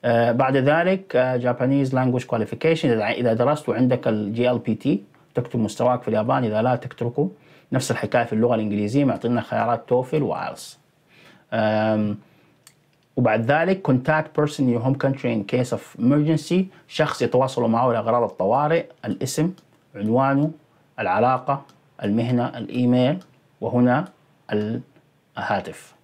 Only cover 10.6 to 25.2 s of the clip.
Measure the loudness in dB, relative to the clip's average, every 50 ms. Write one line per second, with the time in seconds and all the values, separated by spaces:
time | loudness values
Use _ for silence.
10.6 | -16 -20 -20 _ _ _ _ _ _ _ _ -20 -20 -20 -20 _ _ _ -4 -2
11.6 | 0 2 2 2 2 2 2 0 0 -2 -4 -6 -10 _ _ _ _ _ _ _
12.6 | _ -20 _ _ _ _ _ _ _ _ _ 2 2 2 2 2 2 2 2 2
13.6 | 2 0 0 -2 0 0 0 0 2 0 0 0 0 -2 -2 -2 -2 -2 0 0
14.6 | 0 0 0 0 0 0 -2 0 0 -2 -2 -2 -4 -2 -2 -2 -4 -2 -2 -2
15.6 | -2 -2 -4 -8 -8 -12 -8 -2 2 2 4 4 4 2 0 0 0 0 0 0
16.6 | 0 -2 -6 -20 _ _ -2 -2 -2 -2 0 -2 -2 0 2 2 2 2 0 -2
17.6 | 0 0 2 2 2 2 0 0 0 0 0 0 0 -2 -2 -2 0 0 2 2
18.6 | 2 2 0 0 -2 -4 -16 _ -8 -8 -6 -4 -6 -6 -2 0 -2 -2 -2 -6
19.6 | _ _ _ _ _ _ _ -6 -4 0 2 2 2 2 2 2 0 0 -2 -8
20.6 | _ _ _ _ _ _ _ -6 -2 -2 0 2 2 2 2 0 0 -4 -4 -4
21.6 | -6 -16 -20 _ _ _ _ -8 -4 -2 -2 0 0 0 0 0 0 -2 -6 -10
22.6 | -12 -8 -4 0 2 2 4 4 2 2 0 -2 -6 _ _ _ _ _ _ _
23.6 | -8 -2 0 2 2 4 2 0 -2 -6 _ _ _ _ _ _ _ -6 -4 -4
24.6 | -2 -2 -4 -6 -8 _ _ _ _ _ _ _